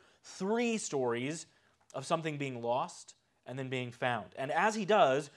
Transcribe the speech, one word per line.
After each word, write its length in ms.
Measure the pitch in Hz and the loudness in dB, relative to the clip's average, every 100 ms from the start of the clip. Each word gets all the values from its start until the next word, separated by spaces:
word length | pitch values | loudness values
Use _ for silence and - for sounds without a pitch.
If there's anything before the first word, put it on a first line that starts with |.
| - _ | -16 _
three 560 | - - 190 233 240 226 | -20 -6 0 2 2 0
stories 720 | - 143 123 120 131 165 - _ _ _ _ 139 | -2 0 0 0 -2 -4 -10 _ _ _ _ -10
of 100 | 135 | -2
something 320 | 165 160 147 | -2 0 -4
being 240 | 139 123 | -4 -4
lost 540 | 117 123 175 - - - _ _ - | 0 0 -2 -8 -20 -20 _ _ -12
and 100 | 131 | -8
then 100 | 131 | -4
being 240 | 127 123 | -4 -6
found. 440 | - 127 117 92 - | -2 -2 -2 -4 -8
And 140 | 135 | -2
as 240 | 156 208 220 | 2 2 2
he 100 | 185 | 2
does, 460 | 208 147 135 147 | 6 6 6 0